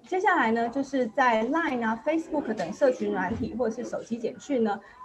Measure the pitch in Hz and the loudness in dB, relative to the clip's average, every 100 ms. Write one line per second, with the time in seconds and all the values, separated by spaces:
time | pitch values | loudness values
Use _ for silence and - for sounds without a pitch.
0 | - 370 392 339 226 233 233 269 269 269 | -6 0 2 4 4 2 0 -2 -2 0
1 | 233 - 254 220 233 320 320 254 226 226 | 0 4 4 4 2 0 0 0 -2 -2
2 | 302 320 320 294 277 220 165 - 277 - | 0 -2 0 -4 -2 -4 -4 2 2 2
3 | 208 196 185 226 - 226 247 233 220 - | 0 -2 -2 -2 -4 -2 -2 -2 -6 -8
4 | - 226 220 - - 262 214 202 - - | -6 -6 -6 -6 -4 0 0 -2 -8 -8